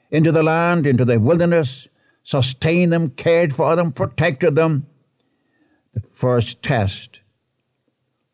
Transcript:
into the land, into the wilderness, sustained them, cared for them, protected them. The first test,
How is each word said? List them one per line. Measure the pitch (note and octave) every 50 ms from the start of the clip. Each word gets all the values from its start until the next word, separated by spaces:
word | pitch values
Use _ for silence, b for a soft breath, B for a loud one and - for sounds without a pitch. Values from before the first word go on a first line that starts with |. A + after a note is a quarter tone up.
| b b
into | b D#3 D#3 E3 D3+
the | D#3+ D#3
land, | D#3+ D#3+ E3 E3+ F3 F3 F3 C#3
into | C#3+ C3 A#2 B2+
the | A#2 A#2+ A2+
wilderness, | G#2 C3+ E3+ E3 E3+ E3+ F3 E3 D3+ C3 - - - _ _ _ _ _ _ _
sustained | _ - - C#3 B2+ C3 C3 - - D#3+ E3+ F3+ F3+ E3+
them, | E3 E3 E3 C#3
cared | - - - E3+ E3+ E3+ F3 D#3 B2+
for | - D3+ C#3+ E3
them, | E3+ F3 E3
protected | - - - - - - D3+ E3+ C#3 - F#3 E3 C#3
them. | D#3 E3 D#3+ D#3 C3+ - - _ _ _ _ _ _ _ _ _ _ _ _ _ _ _ _ _ _ _ _ -
The | A2
first | - - - - - B2+ B2 A#2+ A2 - - _
test, | - - C#3 A#2 G2+ F#2+ - - - - - - _ _ _ _ _ _ _ _ _ _ _ _ _ _ _ _ _ _ _ _ _ _